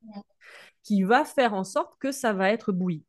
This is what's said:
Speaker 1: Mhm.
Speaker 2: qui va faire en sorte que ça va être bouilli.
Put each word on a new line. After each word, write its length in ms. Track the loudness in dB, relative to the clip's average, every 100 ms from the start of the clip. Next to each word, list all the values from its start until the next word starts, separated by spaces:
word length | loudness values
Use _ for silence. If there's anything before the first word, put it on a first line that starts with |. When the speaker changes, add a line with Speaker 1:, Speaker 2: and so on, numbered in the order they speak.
Speaker 1:
Mhm. 180 | -20 -20 -20 _ -20 -20 -20 _
Speaker 2:
qui 180 | -2 0
va 220 | 4 2
faire 300 | 2 2 2
en 100 | 2
sorte 300 | -4 -4 -4 _
que 140 | -6
ça 200 | -4 -2
va 200 | 0 2
être 180 | 0 -2
bouilli. 340 | -2 -2 -4